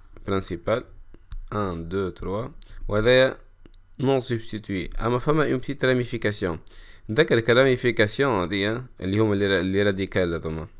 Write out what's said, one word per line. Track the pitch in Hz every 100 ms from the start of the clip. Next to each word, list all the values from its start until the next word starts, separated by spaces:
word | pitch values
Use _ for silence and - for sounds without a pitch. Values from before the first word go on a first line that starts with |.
| - - -
برانسيبال، | 98 - 85 - 120 - - - - - - -
ان، | 107 98 85 82
دو، | 95 92
تروا، | - 87 101 131 - - - -
وهذايا | 104 113 127 131 - - - - - - -
نون | 127 135
سبستيتيي. | 120 113 - 107 104 95 78 -
اما | 113 123
فما | 151 156 135
اون | 131
بتيت | - - 131
راميفيكاسيون. | 127 120 117 107 104 92 80 - - - - -
نذكر | 110 170 117
كلامي | 113 120 135 123
في | 123
كاسيون | 110 104 - 139 104
هذه، | 87 98 101
ها، | 117 127 -
اللي | 92 101
هما | 110
اللي | 101 101
را-، | 95
اللي | 92 98
راديكال | 101 95 95 101 90
هذوما. | 82 80 80 80 -